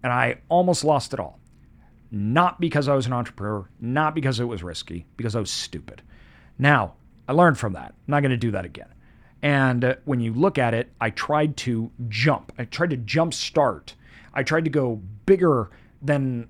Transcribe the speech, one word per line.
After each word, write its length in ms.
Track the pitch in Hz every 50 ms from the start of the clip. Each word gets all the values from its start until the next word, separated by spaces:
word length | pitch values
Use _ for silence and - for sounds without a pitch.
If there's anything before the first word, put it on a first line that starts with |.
| -
And 80 | 131
I 280 | 123 127 123 120 123 - - -
almost 340 | 165 175 180 180 175 - -
lost 300 | 151 156 139 - - -
it 80 | 123
all. 180 | 92 73 - - - - - - - - - - - - - - - -
Not 480 | - 104 101 107 120 156 175 180 170 -
because 300 | 175 165 - 151 143 131
I 60 | 143
was 100 | 135 127
an 80 | 117 127
entrepreneur, 560 | 120 120 - - - 98 104 107 104 95 - - -
not 340 | 113 117 127 143 156 156 151
because 280 | 160 135 135 127 110
it 40 | 123
was 180 | 120 117 95 82
risky, 420 | 87 82 - - - 85 87 85 _ _ -
because 180 | 113 117 104
I 40 | 117
was 120 | 107 -
stupid. 500 | - - - - - 80 - - - - - - - - - - - - - - - -
Now, 380 | 127 143 147 131 107 82 - - - - - - - -
I 40 | 135
learned 240 | 156 180 170 143 -
from 160 | - 110 95
that. 160 | 80 64 -
I'm 220 | - _ _ -
not 120 | - 147 143
gonna 120 | 135 127
do 160 | 120 110 117
that 140 | 104 95 92
again. 220 | 87 69 - - - - - - - - - - - - - -
And, 420 | 147 143 139 135 131 127 123 120
uh, 100 | 127 131 - -
when 140 | - 139 123
you 140 | 117 113 113
look 240 | 117 156 196 196 -
at 160 | 127 117 113
it, 180 | 113 123 - - -
I 120 | 117 113
tried 460 | 104 - - - 147 151 151 156 139 -
to 340 | - 127 120 113 113 117 - - 123 117
jump. 420 | 104 107 120 156 143 - - - - -
I 80 | -
tried 240 | - - - 170 175
to 80 | 151 127
jump 380 | 117 107 - 156 165 170 156
start. 580 | - - - - 165 147 127 98 76 - - - _ - - - - - - -
I 80 | -
tried 220 | 135 - 156 165 165
to 80 | 160
go 300 | 135 151 135 127 117 107 92 92 107 104 - -
bigger 420 | 196 185 180 170 147 123 110 - - - - - _ -
than 460 | - 139 147 143 135 131 127 120 117 113